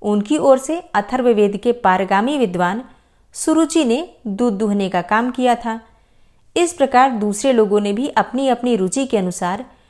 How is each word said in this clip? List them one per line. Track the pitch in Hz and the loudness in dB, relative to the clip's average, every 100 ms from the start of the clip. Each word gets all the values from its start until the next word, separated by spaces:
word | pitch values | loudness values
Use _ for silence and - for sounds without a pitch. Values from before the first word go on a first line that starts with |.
उनकी | 208 208 208 302 | -2 -2 0 2
ओर | 277 262 | 4 2
से | 262 339 - | 0 -8 -4
अथर्ववेद | 202 208 254 240 214 208 202 | -4 -2 0 2 2 2 0
के | 240 | -2
पारगामी | 240 190 185 190 196 240 294 | 0 2 2 2 0 0 0
विद्वान | 220 180 175 214 262 - _ _ _ | -2 0 -2 -4 -10 -20 _ _ _
सुरुचि | - - 311 320 330 | -6 0 2 2 2
ने | 254 254 359 - 214 | 2 0 -4 -12 -10
दूध | 196 240 | -2 -2
दूहने | 196 214 202 190 | 0 0 0 0
का | 185 | -2
काम | 175 214 247 | 0 -2 -2
किया | 247 254 | 0 0
था। | 240 240 226 - _ _ _ _ _ _ 330 | 0 -2 -8 -12 _ _ _ _ _ _ -2
इस | 339 | -2
प्रकार | - 269 254 269 | 0 2 4 4
दूसरे | 226 208 202 269 | 2 -2 0 2
लोगों | 240 208 208 | 2 4 2
ने | 202 | 0
भी | 202 285 | -2 -2
अपनी | 220 202 247 269 | -2 -2 -2 0
अपनी | 240 247 220 | 0 0 0
रुचि | 185 269 262 | 0 -2 -2
के | 214 | 0
अनुसार | 180 - 180 202 254 _ | -2 -4 -6 -6 -10 _